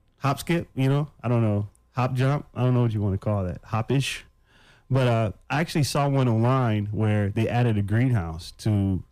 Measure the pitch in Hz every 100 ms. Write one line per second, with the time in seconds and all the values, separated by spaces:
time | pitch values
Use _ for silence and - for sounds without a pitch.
0 | _ _ 135 - - 170 - - 135 143
1 | 151 - 117 120 113 104 104 _ _ -
2 | 127 127 135 147 - - 127 127 117 107
3 | 101 95 110 101 92 - - 110 110 135
4 | 131 - - _ _ _ - _ - 135
5 | 123 113 110 - - 139 165 165 131 151
6 | 143 135 123 113 120 131 120 107 104 107
7 | 110 104 98 107 113 120 120 104 98 110
8 | 131 117 82 80 - - 113 104 98 92
9 | -